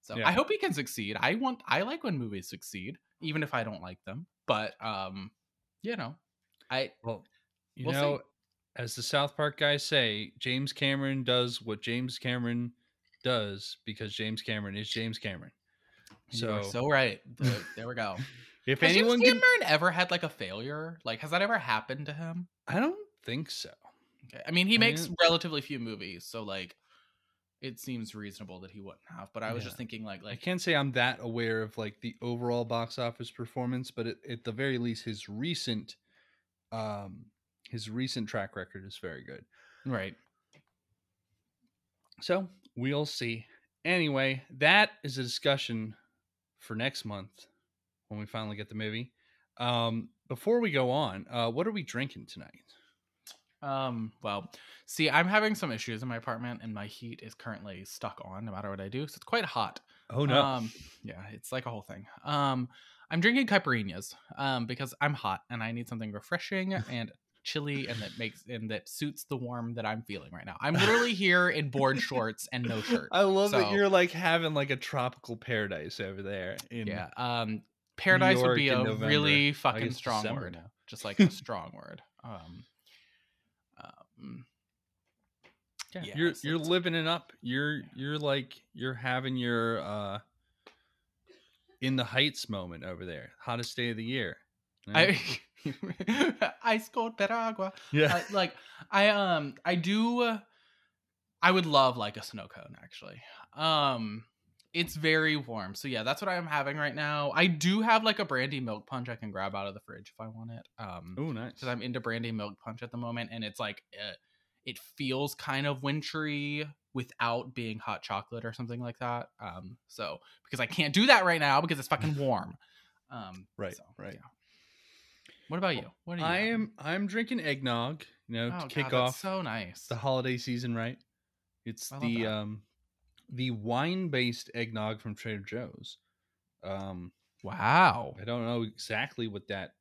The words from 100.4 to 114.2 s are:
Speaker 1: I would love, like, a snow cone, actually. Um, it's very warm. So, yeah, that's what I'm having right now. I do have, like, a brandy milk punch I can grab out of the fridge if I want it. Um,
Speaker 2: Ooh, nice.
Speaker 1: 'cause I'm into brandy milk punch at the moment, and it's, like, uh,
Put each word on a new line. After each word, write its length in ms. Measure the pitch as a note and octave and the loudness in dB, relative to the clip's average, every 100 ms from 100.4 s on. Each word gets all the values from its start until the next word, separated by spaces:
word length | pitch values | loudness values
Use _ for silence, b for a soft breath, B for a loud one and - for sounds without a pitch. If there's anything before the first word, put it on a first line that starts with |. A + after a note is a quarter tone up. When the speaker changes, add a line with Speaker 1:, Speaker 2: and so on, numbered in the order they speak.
| - b b b b b _ _ _ - | -8 b b b b b _ _ _ 4
Speaker 1:
I 80 | F3 | 6
would 160 | F#3 E3 | 6 6
love, 300 | C#3+ C3 A#2+ | 8 8 4
like, 200 | G#2 G#2+ | -2 -6
a 60 | |
snow 240 | - G#2+ G#2 | -10 -10 -12
cone, 280 | - - - | -14 -18 -20
actually. 380 | A#2 - - A2 - B B | -20 -18 -16 -18 -18 B B
Um, 720 | - D#3 D#3 C#3 B2 A2 G#2+ - _ _ _ _ | -2 2 4 4 2 -2 -6 -12 _ _ _ _
it's 240 | E3+ E3+ D#3 | -2 -2 0
very 400 | D#3 D#3 D#3 D3+ | 2 4 4 0
warm. 380 | B2 A2 F#2+ | -2 -6 -6
So, 140 | G2+ C#3 | -6 -4
yeah, 140 | A#2+ | -2
that's 180 | A2 D3+ | 0 0
what 60 | G3+ | 0
I'm 180 | F3+ E3 | -2 0
having 300 | D3+ C#3 D3 | 0 0 -2
right 180 | D3 | -2
now. 380 | C3 D3 D3 C#3+ | -2 -2 0 0
I 120 | D3+ F#3 | 4 4
do 340 | D#3+ E3+ G3+ | 4 2 4
have, 200 | A3 A3+ | 6 4
like, 160 | A3 G#3+ | 4 2
a 60 | |
brandy 360 | G3 C3 C3 C#3 | 2 0 0 -2
milk 260 | B2 G#2+ - | -4 -6 -6
punch 220 | C3 A#2+ | -8 -6
I 80 | A2+ | -8
can 140 | G#2+ | -6
grab 240 | F#2+ G2 | -4 -2
out 120 | G2 G2+ | -2 -6
of 80 | |
the 60 | G2 | -8
fridge 320 | - G2+ G#2+ | -14 -18 -18
if 60 | - | -14
I 80 | A2+ | -14
want 220 | A2 A#2 | -12 -12
it. 140 | A#2 - - | -14 -16 -14
Um, 380 | G#2+ F2+ E2+ F#2 | -12 -10 -10 -6
Speaker 2:
Ooh, 140 | D#3+ | -6
nice. 180 | A#2 A#2+ - | -6 -8 -8
Speaker 1:
'cause 80 | C3 | -6
I'm 140 | A#2+ | -4
into 180 | B2 B2 | -4 -4
brandy 320 | A#2 A#2 A#2 | -2 -2 -2
milk 260 | A2 G#2 G2+ | -4 -6 -8
punch 180 | - A2+ | -14 -12
at 80 | A#2+ | -10
the 60 | A#2+ | -8
moment, 340 | A#2+ A#2 A#2 | -6 -6 -6
and 120 | A2+ | -8
it's, 160 | G#2+ - | -8 -6
like, 220 | G#2+ G#2 - | -6 -6 -14
uh, 200 | - G#2 - | -12 -12 -12